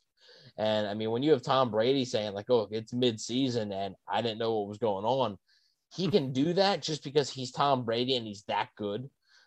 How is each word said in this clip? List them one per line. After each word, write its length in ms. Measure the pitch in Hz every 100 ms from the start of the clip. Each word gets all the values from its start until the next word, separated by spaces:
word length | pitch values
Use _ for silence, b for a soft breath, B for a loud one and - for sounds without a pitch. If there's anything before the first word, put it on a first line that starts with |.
| _ _ b b b -
And, 320 | 107 107 104
I 60 |
mean, 180 | 104 110
when 100 | 117
you 80 | 147
have 120 | 135
Tom 280 | 139 131 127
Brady 340 | 107 117 139
saying, 280 | 123 113 107
like, 180 | 98 98
"Oh, 160 | 123 101
it's 200 | 107 110
midseason 800 | 120 123 110 - 123 135 117 104
and 220 | 98 98 90 -
I 140 | 98
didn't 160 | 117 110
know 200 | 113 113
what 100 | 101
was 100 | 104
going 260 | 113 98
on," 340 | 110 135 117 95 _ _ _ _ _
he 140 | - 180
can 240 | 175 131
do 200 | 123 156
that 280 | 175 196 180
just 220 | 147 151
because 260 | 147 147 135
he's 220 | 131 123
Tom 320 | - 143 131
Brady 320 | 117 113 127 127
and 100 | 113
he's 160 | 101 -
that 200 | 104 107 -
good. 320 | 104 107 131 - b b